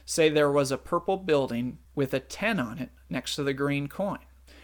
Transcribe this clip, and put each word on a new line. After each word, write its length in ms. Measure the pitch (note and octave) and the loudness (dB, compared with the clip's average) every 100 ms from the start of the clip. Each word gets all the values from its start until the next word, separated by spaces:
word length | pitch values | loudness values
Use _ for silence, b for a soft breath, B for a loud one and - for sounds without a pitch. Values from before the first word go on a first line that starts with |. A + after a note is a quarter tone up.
| b | b
Say 220 | - D#3 | 4 4
there 240 | D3+ D3 | 6 4
was 200 | C#3+ C3+ | 4 2
a 60 | C3 | -2
purple 400 | - F3 E3+ F#3+ | -2 -2 0 -2
building 600 | F#3 D3 C3 A#2+ B2 - - - | 2 2 2 -2 -4 -8 -10 -4
with 180 | C3+ | -2
a 60 | C3+ | -2
ten 400 | - - G#3 G3+ | -6 -4 -2 0
on 200 | A#2+ D3+ | -2 -6
it 100 | B2+ - - | -12 -14 -8
next 260 | C3 - - | -8 -6 -4
to 80 | |
the 100 | C#3+ | -2
green 340 | C#3 C#3+ C#3+ C#3+ | -2 0 -2 -4
coin. 320 | - G3 D3+ - - - B | -4 -4 -6 -12 -20 -20 B